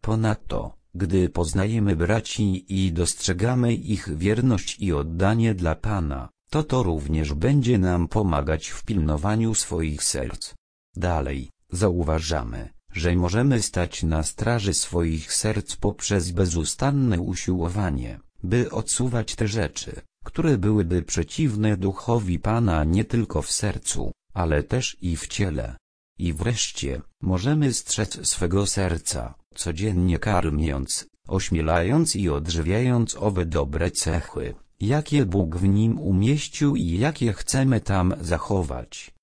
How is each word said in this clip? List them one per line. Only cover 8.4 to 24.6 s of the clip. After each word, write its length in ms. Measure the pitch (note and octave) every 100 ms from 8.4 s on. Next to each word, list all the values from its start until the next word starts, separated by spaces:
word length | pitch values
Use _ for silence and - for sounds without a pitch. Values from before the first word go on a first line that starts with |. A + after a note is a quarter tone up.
| C#2+ D#2 -
w 160 | -
pilnowaniu 680 | - G2+ D2+ D2+ F2 A2 A2+
swoich 500 | G#2+ - E2+ D#2+ D2
serc. 500 | - C2+ C2 - - - _ _ _ -
Dalej, 540 | F2 E2+ C2+ C2+ B1 _ _
zauważamy, 960 | F2+ G#2 F2 D#2+ D#2+ D#2 D#2+ A1+ A#1 A#1 - _
że 240 | D#2+ E2 F2
możemy 460 | F2 G2+ C3+ B2
stać 400 | G2+ - F2 -
na 200 | D#2+ D#2
straży 520 | D#2 - G#2+ A#2+ G2
swoich 580 | E2+ - F2 E2 D#2+ D#2
serc 440 | - G#2+ G#2 G2 -
poprzez 540 | G#2 G2 - G#2 E2+
bezustanne 880 | F2 F#2 E2 D#2 - C3+ C#3+ C3 F2+
usiłowanie, 1000 | F2+ F#2 - F2+ E2 F#2 F#2+ C#2 A#1+ G#1+ - _
by 280 | F#2 A#2 A#2+
odsuwać 640 | - A2 - B2 A#2+ A2
te 140 | - A2
rzeczy, 520 | A2 D#2 - - - - _
które 340 | - - D#3+ A2+
byłyby 440 | G2 G#2+ E2+ F2+
przeciwne 720 | D#2+ - E2 - D3+ G#2 G#2+ G2+
duchowi 640 | F#2+ F#2+ - A#2 G2 E2+
Pana 460 | - A2+ A2+ D#2+
nie 200 | D#2 F#2
tylko 380 | A2 A#2+ G#2+ -
w 80 | -
sercu, 640 | - G#2 - - - - - _
ale 280 | G2+ E2+ D2